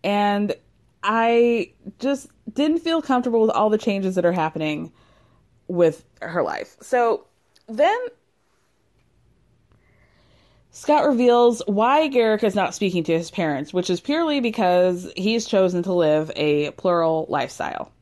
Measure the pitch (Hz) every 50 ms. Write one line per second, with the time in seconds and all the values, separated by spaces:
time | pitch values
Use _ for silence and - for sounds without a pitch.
0 | - 196 202 202 202 202 202 202 208 202 - - _ _ _ _ _ _ _ _
1 | - 196 214 226 226 233 233 233 240 240 233 226 185 - _ _ _ 196 - _
2 | 226 269 277 269 - - _ _ _ - - - 285 294 320 339 330 330 330 320
3 | 302 - 262 247 247 254 226 226 220 220 - - 208 214 214 214 - 233 196 196
4 | 190 190 185 185 175 175 180 180 156 156 - - 156 151 151 147 - - _ _
5 | _ _ _ _ _ _ _ _ _ _ _ _ _ - 185 175 175 160 160 -
6 | _ _ _ _ - - 165 175 135 78 - - - - - _ - - - 247
7 | 240 233 214 - - _ _ _ _ _ _ _ _ - 226 220 294 359 427 494
8 | 508 480 - _ _ _ _ _ _ _ _ _ _ _ _ _ _ _ _ _
9 | _ _ _ _ _ _ _ _ _ _ _ _ _ _ _ _ _ _ _ _
10 | _ _ _ _ _ _ _ _ _ _ _ _ _ _ _ - - - 294 302
11 | - 294 269 233 247 247 240 240 240 240 233 233 - - 202 202 220 240 277 302
12 | 320 302 277 247 226 220 214 214 226 214 185 202 190 - 180 - 208 190 175 175
13 | 160 170 165 165 170 - - - 175 156 147 135 147 147 - 180 175 - 180 175
14 | _ - 285 320 339 311 294 285 240 233 220 - 208 180 180 180 180 185 180 175
15 | 185 - - 175 185 208 220 233 220 - - 196 190 180 180 175 175 196 180 175
16 | 165 151 151 156 156 156 - - 151 151 147 147 147 147 - - - 185 175 170
17 | 165 165 160 160 156 - - 143 123 135 - - - 73 - - - - _ _